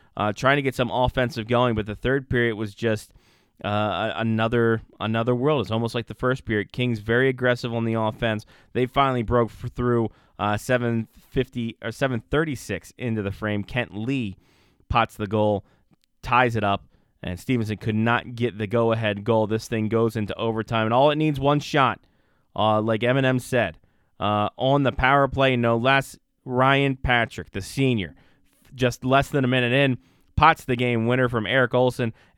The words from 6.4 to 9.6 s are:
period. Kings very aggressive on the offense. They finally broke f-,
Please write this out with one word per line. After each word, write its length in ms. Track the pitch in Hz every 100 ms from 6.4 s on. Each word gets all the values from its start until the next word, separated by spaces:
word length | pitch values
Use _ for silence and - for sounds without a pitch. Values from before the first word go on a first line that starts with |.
period. 280 | - 107 98
Kings 280 | - 123 113
very 280 | 107 120 131
aggressive 460 | 127 127 123 123
on 100 | 117
the 100 | 117
offense. 520 | 113 110 - 117 107 - - _
They 140 | 117 127
finally 360 | - 135 127
broke 280 | 110 120 117
f-, 200 | -